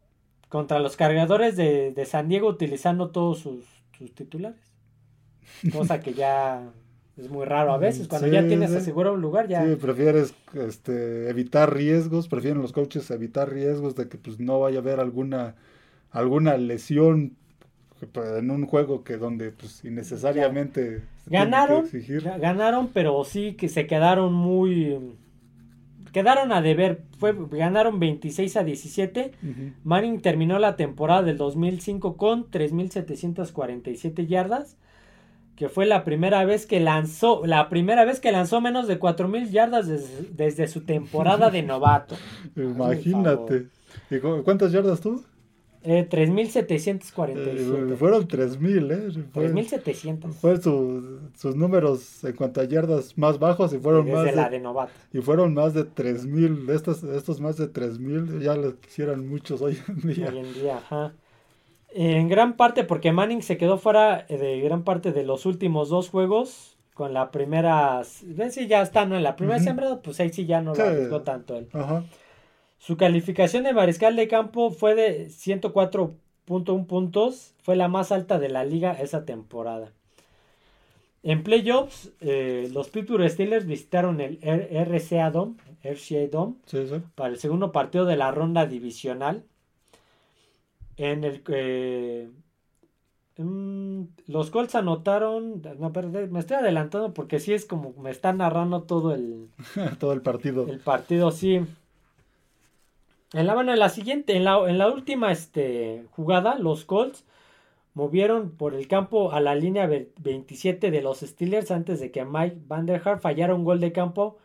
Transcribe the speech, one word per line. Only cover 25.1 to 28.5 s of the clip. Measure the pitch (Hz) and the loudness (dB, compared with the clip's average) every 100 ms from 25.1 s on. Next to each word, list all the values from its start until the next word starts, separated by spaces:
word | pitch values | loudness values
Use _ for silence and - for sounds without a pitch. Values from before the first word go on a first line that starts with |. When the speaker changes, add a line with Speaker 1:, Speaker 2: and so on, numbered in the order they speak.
| 117 _ _ _ - - - - - - | -16 _ _ _ -20 -20 -20 -20 -20 -6
Speaker 1:
quedaron | 185 202 262 269 | 2 4 6 4
a | 190 | 2
deber. | 156 156 185 170 - - | 4 4 2 0 -8 -2
Fue, | 214 202 151 | 0 0 -4
ganaron | 147 170 208 226 202 | -2 2 4 2 2
veintiséis | 165 147 156 165 190 | 0 0 -4 -4 -2